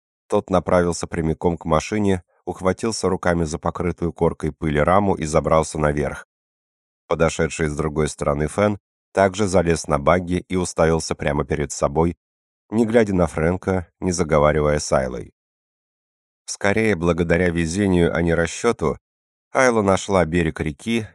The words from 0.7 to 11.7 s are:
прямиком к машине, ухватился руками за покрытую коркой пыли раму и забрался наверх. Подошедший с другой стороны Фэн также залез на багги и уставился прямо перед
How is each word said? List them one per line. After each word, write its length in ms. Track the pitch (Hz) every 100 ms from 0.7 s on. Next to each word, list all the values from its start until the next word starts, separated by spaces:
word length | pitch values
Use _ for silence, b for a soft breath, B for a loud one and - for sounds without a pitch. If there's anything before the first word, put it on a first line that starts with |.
| 92 87 85 -
прямиком 500 | - 80 80 90 82
к 60 |
машине, 600 | 82 78 - 107 101 92 - _
ухватился 640 | - 90 92 95 117 107 95
руками 380 | 92 90 85 82
за 140 | 82
покрытую 520 | 85 - 87 85 85
коркой 400 | - 82 78 80
пыли 280 | 71 82 73
раму 360 | 73 95 101 90
и 100 | 78
забрался 540 | 80 73 80 78 80
наверх. 480 | 73 73 67 - - _ _ _ _ _ _ _ _
Подошедший 600 | 82 80 - 82 - 80
с 80 | 73
другой 320 | 76 73 76
стороны 380 | - 73 71 76
Фэн 320 | - 104 101 - _ _
также 340 | - 98 92 104
залез 400 | 90 85 80 -
на 100 | 73
багги 480 | 71 90 87 90 -
и 80 | 92
уставился 600 | 87 - 80 82 - -
прямо 300 | 78 71 71
перед 260 | 73 71